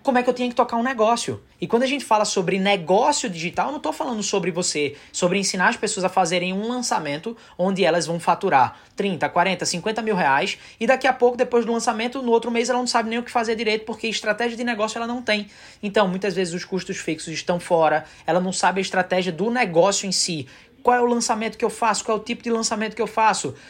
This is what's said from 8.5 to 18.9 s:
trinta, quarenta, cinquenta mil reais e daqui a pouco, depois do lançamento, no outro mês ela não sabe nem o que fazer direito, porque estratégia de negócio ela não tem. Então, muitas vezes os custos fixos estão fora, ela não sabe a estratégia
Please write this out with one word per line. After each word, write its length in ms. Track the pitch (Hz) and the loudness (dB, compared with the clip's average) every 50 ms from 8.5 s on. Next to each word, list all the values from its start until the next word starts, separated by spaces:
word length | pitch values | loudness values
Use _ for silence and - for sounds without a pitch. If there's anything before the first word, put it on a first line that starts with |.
| 151 135 123 113 - - - - _ | 4 4 4 4 0 -8 -20 -12 _
trinta, 320 | - 196 202 180 143 151 | -4 -2 -2 -2 -2 -2
quarenta, 380 | 143 - 175 175 190 180 180 - | 0 2 2 2 2 0 -2 -2
cinquenta 380 | - - 175 165 214 220 233 226 | -4 -4 -4 -4 -4 -4 -2 -2
mil 120 | 220 214 | -2 0
reais 440 | 185 175 139 135 143 175 202 - - - - - - | 2 2 4 4 2 2 0 -4 -8 -12 -16 -10 -2
e 60 | 226 | 2
daqui 220 | 240 262 254 - | 2 2 4 4
a 60 | 254 247 | 2 2
pouco, 220 | - 240 247 240 | 4 4 4 4
depois 300 | 233 247 240 247 240 226 | 2 0 2 2 0 2
do 60 | 208 | 0
lançamento, 500 | 233 226 226 247 220 214 226 240 - 277 | -2 -2 0 0 0 0 -2 -4 -4 -4
no 100 | 254 240 | 0 2
outro 200 | 226 233 226 240 | 2 2 2 0
mês 180 | 233 233 240 233 | 0 0 0 0
ela 80 | 247 | 0
não 80 | 247 254 | 0 0
sabe 240 | 240 - 233 220 220 | 0 0 0 0 0
nem 80 | 226 | -2
o 60 | 240 240 | -4 -4
que 80 | - | -2
fazer 240 | - 247 226 220 226 | -2 -2 0 0 -2
direito, 280 | 220 233 214 214 220 220 | -2 0 0 -2 -2 -2
porque 240 | - 220 - - | -6 -8 -6 -4
estratégia 480 | 226 202 - - 214 208 214 240 240 226 | -4 -4 -2 -2 -2 -2 0 -2 -4 -4
de 80 | 220 247 | -4 -4
negócio 320 | 240 233 202 214 214 - 233 | -4 -2 -2 -2 -2 -2 -4
ela 80 | 233 | -6
não 160 | 233 240 254 240 | -6 -6 -4 -2
tem. 240 | - 214 208 208 - - - - - - - | -2 -2 -2 -2 -6 -14 -20 -20 -20 -14 -10
Então, 260 | - 208 196 220 208 | -6 0 4 4 4
muitas 280 | 185 180 190 208 208 175 | 4 2 0 -2 -2 0
vezes 180 | 180 185 170 165 | 0 -2 -2 -2
os 100 | 175 - | -6 -6
custos 340 | - 190 185 - - 190 | -4 -6 -6 -4 -6 -8
fixos 360 | - - - 160 156 - 170 156 | -8 -4 -6 -6 -6 -6 -10 -10
estão 260 | 151 - - 180 175 | -6 -4 -2 -2 -2
fora, 460 | - - 175 165 160 151 151 156 156 - - - - | 0 0 2 4 4 4 2 0 -2 -4 -16 -8 -2
ela 120 | - 160 180 | 0 0 2
não 140 | 185 190 185 | 0 0 -2
sabe 260 | - - 180 180 190 | 0 0 0 0 0
a 40 | 190 | -2
estratégia 480 | - | -2